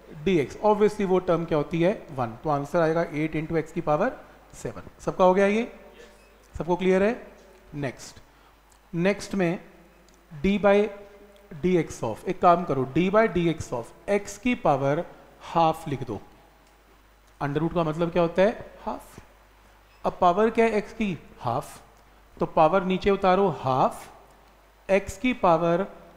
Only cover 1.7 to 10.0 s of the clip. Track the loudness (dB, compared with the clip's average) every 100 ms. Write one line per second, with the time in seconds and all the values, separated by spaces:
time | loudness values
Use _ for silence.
1.7 | 0 0 0 -6 -6 -6 -6 -4 -2 -2
2.7 | 0 2 0 -2 -4 -4 -4 -4 -4 -4
3.7 | -6 -2 0 0 -4 -18 -20 -20 -14 -12
4.7 | -12 -16 -10 -6 4 4 6 4 2 -2
5.7 | -10 -20 -20 -20 -20 _ _ _ -8 -4
6.7 | 0 2 2 2 -2 -10 -20 -20 -20 -16
7.7 | -8 -8 -8 -18 -20 -20 _ _ _ _
8.7 | _ _ -2 -2 -2 -4 -2 -2 -2 -8
9.7 | -20 -20 _